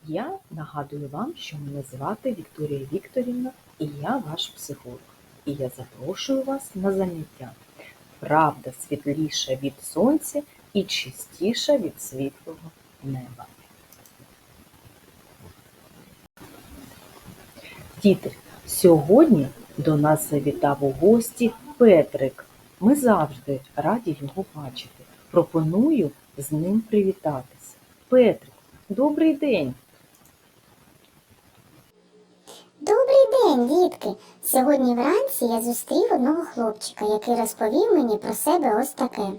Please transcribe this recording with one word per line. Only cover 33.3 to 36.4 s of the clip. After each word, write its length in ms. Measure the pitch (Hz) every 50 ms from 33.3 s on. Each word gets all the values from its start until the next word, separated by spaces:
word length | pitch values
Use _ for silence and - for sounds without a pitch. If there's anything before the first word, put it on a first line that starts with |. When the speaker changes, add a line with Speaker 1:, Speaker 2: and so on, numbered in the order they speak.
Speaker 2:
день, 360 | 523 539 466 359 302 247 240 247
дітки! 420 | 302 349 359 320 - - - 208 196 - - - - _ -
Сьогодні 520 | - - 262 254 285 294 269 262 247 240
вранці 500 | 240 247 277 359 453 539 539 - - 247
я 160 | 233 233 226
зустрів 520 | 226 240 240 - - - - - 466 480 415
одного 300 | 285 247 262 311 339